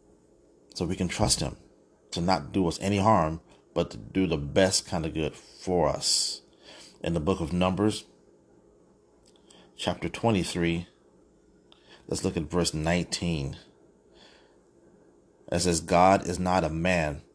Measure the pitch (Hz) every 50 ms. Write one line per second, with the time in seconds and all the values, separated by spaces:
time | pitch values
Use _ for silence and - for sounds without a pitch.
0 | _ _ - _ _ _ _ _ _ _ _ _ _ _ - - 90 82 92 -
1 | 92 85 - - 107 127 - - - 67 - - - - _ _ _ _ _ _
2 | _ _ - - 85 92 92 78 71 73 101 101 90 82 80 - - 98 101 98
3 | 95 110 110 92 80 78 80 82 - - - _ _ _ - 85 85 - - 57
4 | 53 - - 95 95 82 80 73 71 71 - 98 95 92 92 - - - 95 85
5 | 78 80 76 80 78 - - - - - - - - 95 90 87 78 69 - -
6 | - - - - - - - - - _ _ _ - - - - - - - -
7 | - 87 82 85 73 95 95 85 82 71 87 90 90 92 92 85 104 107 104 -
8 | - - - _ _ _ _ _ _ _ _ _ _ _ _ _ _ _ _ _
9 | _ _ _ _ _ _ - _ _ - - - - - _ - - 90 87 -
10 | - 85 - - - 117 107 92 82 - - 87 85 85 85 85 87 - _ _
11 | _ _ _ _ _ _ _ _ _ _ _ _ _ _ - _ _ - - -
12 | - - - - - 95 - 87 78 71 87 87 85 - - 78 78 82 87 87
13 | 82 - - - 90 85 82 73 67 69 - - - - _ _ _ _ _ _
14 | _ _ _ - - - - _ _ _ _ _ _ _ _ _ _ - - _
15 | _ _ _ _ _ _ _ _ _ - - 87 87 90 85 80 82 87 90 87
16 | 90 95 98 101 - - 90 87 90 90 92 92 82 76 80 82 85 92 90 85
17 | 78 76 73 78 - -